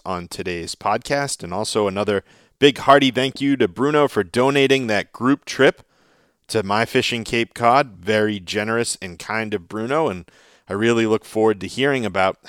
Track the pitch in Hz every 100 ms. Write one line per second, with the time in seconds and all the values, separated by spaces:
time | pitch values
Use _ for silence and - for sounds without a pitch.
0 | - 90 87 - 92 85 82 - 101 113
1 | - 143 139 - 87 92 110 113 101 98
2 | 104 98 - _ _ - 143 - - 139
3 | 135 120 131 - 139 135 104 85 139 151
4 | 139 107 92 117 131 143 135 135 117 104
5 | - - 123 139 - - 139 - _ _
6 | _ _ _ _ - 110 98 104 113 127
7 | 120 120 107 117 113 - 117 131 135 90
8 | 90 107 107 104 87 104 107 117 117 -
9 | 92 85 - 110 107 104 85 107 117 151
10 | 151 90 - _ _ _ - 98 117 117
11 | 113 110 - 110 110 104 95 113 139 131
12 | 107 95 95 -